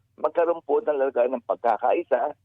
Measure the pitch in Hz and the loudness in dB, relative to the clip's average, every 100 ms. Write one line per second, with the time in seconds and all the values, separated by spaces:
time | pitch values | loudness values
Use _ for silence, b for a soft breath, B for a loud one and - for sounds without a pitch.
0 | _ - 156 170 170 165 - 147 151 143 | _ -6 -2 0 0 -2 -2 0 0 0
1 | 135 123 123 127 - 98 117 104 123 165 | 0 2 0 -2 -4 -2 0 0 0 0
2 | - 180 147 - | 0 -2 -2 -6